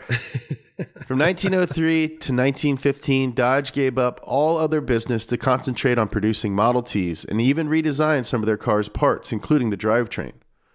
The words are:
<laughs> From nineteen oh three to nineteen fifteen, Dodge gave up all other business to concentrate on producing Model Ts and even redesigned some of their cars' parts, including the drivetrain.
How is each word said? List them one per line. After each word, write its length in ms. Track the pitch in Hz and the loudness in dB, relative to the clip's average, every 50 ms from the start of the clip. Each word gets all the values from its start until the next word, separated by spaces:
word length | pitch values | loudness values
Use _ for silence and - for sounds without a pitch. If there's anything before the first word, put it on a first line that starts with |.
| - | -8
<laughs> 1000 | - 123 117 - - - 123 - - - - - _ _ - - - - - 147 | -4 -4 -4 -4 -6 -8 -8 -8 -8 -10 -12 -12 _ _ -12 -12 -12 -12 -14 -8
From 120 | - 135 131 | -4 0 2
nineteen 360 | 151 175 185 170 - 190 190 | 2 2 2 0 0 0 2
oh 120 | 185 180 | 2 0
three 500 | 170 - 165 160 160 160 160 156 156 156 | 0 0 0 0 2 2 2 0 0 -4
to 160 | - - - 127 | -6 -6 -2 0
nineteen 460 | 123 127 139 135 - - 147 139 131 | 2 2 2 2 0 0 0 0 0
fifteen, 560 | - 143 135 - - - 135 135 135 127 117 | 0 0 -2 -2 0 0 0 2 0 0 0
Dodge 380 | 127 120 123 135 139 143 - - | 0 2 2 2 0 0 -2 -2
gave 260 | 147 135 131 120 131 | 0 0 0 2 2
up 220 | 123 123 120 - - | 0 0 -2 -4 -8
all 340 | - 120 139 151 156 170 | -4 0 0 2 2 2
other 240 | 156 160 151 156 151 | 2 0 0 0 0
business 460 | 139 127 123 113 - - 120 110 - | 0 0 0 0 0 0 -2 -2 -2
to 100 | - 123 | -2 -2
concentrate 600 | 113 - 131 131 127 - 131 123 - - 131 123 120 | -2 0 2 0 0 0 -2 -2 0 0 2 2 2
on 100 | 110 101 | 2 0
producing 460 | - 107 95 110 107 - - 104 98 | 0 0 0 0 0 0 -2 -2 0
Model 280 | 101 107 120 123 123 120 | 2 2 4 2 2 0
Ts 440 | - - 104 90 87 82 - - | -2 0 0 0 0 -2 -4 -6
and 160 | - - 110 117 | -4 -2 0 2
even 260 | 131 143 156 160 151 | 2 2 0 0 0
redesigned 560 | 156 160 156 156 139 135 156 156 156 135 120 | 0 0 0 0 0 2 2 2 2 0 0
some 160 | - 135 117 | 0 -2 0
of 60 | 104 | 0
their 100 | 110 107 | 0 0
cars' 320 | 104 - 120 107 104 104 - | 0 0 0 2 2 0 -2
parts, 440 | - - - - 95 - - - 117 | -2 0 2 2 2 0 -2 -6 -6
including 360 | 107 - - 147 143 123 113 | -4 -2 2 2 2 2 0
the 80 | 101 | -2
drivetrain. 560 | 95 - 107 110 120 120 110 - - 73 62 - - _ _ _ _ _ _ _ | -2 0 0 2 2 0 -2 -4 -8 -8 -8 -10 -16 _ _ _ _ _ _ _